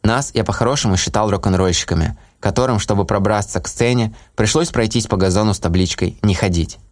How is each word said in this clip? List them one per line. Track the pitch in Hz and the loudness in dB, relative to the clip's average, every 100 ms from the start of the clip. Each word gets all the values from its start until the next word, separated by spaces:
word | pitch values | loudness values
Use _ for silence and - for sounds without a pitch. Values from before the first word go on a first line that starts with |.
Нас | 107 120 - | 2 0 -2
я | - | -2
по-хорошему | 107 - 117 143 113 | -2 0 0 0 0
считал | 92 - 104 107 | 0 0 0 0
рок-н-ролльщиками – | 98 101 92 95 87 - 85 85 - - _ | 0 0 2 2 0 0 -2 -2 -6 -18 _
которым, | 104 123 131 107 | -2 0 0 0
чтобы | - 101 | 0 0
пробраться | 95 101 98 104 104 90 | 2 0 2 0 -2 -6
к | - | -8
сцене, | - 120 123 110 - - | -2 0 2 -2 -6 -12
пришлось | - 107 156 175 | -2 0 0 0
пройтись | - 110 120 107 | -2 0 -2 -2
по | 98 | 0
газону | 95 95 107 | 2 2 2
с | 98 | 0
табличкой | 87 87 90 - 90 - | 0 0 0 0 -4 0
«Не | 104 | 0
ходить» | 92 101 85 80 - - | 2 0 0 -2 -8 -20